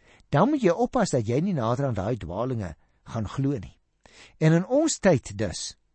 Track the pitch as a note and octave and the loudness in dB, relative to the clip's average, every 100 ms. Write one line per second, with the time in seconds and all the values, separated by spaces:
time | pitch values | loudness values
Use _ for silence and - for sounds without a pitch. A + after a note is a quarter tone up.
0 | _ - - C#3+ A3 D4+ G3+ E3+ A#3+ C4 | _ -20 -2 2 4 4 2 2 0 0
1 | G3 C3+ G#2+ B2 G3 D#3+ A2+ B2 C#3 G2+ | 0 0 0 0 0 -2 0 0 -2 -2
2 | F#2+ A#2+ D#2+ F#2 B2+ A#2+ F#2 - _ _ | -2 -4 -6 -6 -4 -4 -6 -10 _ _
3 | - A2+ G2+ - C3+ C3+ - - _ _ | -12 -8 -6 -4 -2 -4 -8 -18 _ _
4 | _ - - - D#3+ E3 F#3 C4 D#4+ - | _ -20 -20 0 4 4 2 2 2 2
5 | G3 C#3+ - G2+ G#2 - - - _ | 2 2 0 -6 -6 -6 -12 -14 _